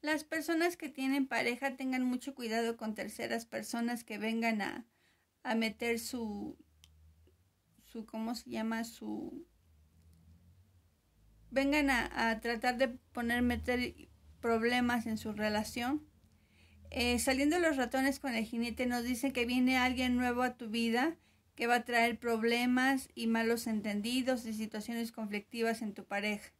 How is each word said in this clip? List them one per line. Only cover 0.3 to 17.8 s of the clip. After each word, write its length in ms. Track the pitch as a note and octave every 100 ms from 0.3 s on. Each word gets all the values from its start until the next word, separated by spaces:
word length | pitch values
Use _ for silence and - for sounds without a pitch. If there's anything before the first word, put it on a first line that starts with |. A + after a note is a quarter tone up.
| D#4+ D#4 E4 F4 F4
que 120 | D4+
tienen 360 | - C4+ C#4 C4+
pareja, 520 | - B3 A#3+ C4+ C4
tengan 260 | C4 B3+
mucho 320 | B3+ B3 C#4 C#4
cuidado 420 | A#3 A3 A#3 A#3
con 160 | A3
terceras 540 | G#3+ G#3 - A#3+ A#3 A#3
personas 560 | A3+ G#3+ A#3+ A#3 A#3+
que 160 | - G#3
vengan 420 | G#3+ A3+ A#3 A3
a, 240 | G3 - - _ _ _ _ _
a 120 | - A3+
meter 440 | A3+ A3 A#3 A#3
su, 580 | A#3 B3+ A3+ G3+ G#3 - - _ - - - _ - _ _ _ _ _ -
su, 200 | A#3 A3
¿cómo 300 | A3 A3 A#3+
se 140 | -
llama? 340 | A#3 A3 A3+
Su, 640 | A3+ - G#3+ G#3+ - - E4+ _ _ _ _ _ - - - - - - _ _ _ _ _ _ _ _ -
vengan 400 | B3+ C#4 D4 C#4
a, 400 | B3+ - - A3+
a 120 | A3+
tratar 360 | A#3 A#3 B3 A#3+
de 120 | C4
poner, 520 | B3+ _ - A#3 A#3+
meter 520 | B3 A#3+ - B3 B3 - - - - -
problemas 640 | A#3 A3+ A3+ B3 B3 A#3+ A#3
en 120 | A3
su 140 | A3
relación. 720 | G#3 G#3+ G#3+ A3 - A#3+ D4+ - _ _ _ _ _ - - - -
Eh, 220 | A#3+ A#3+
saliendo 400 | A#3+ C4 C#4+ F4
los 160 | E4
ratones 440 | C#4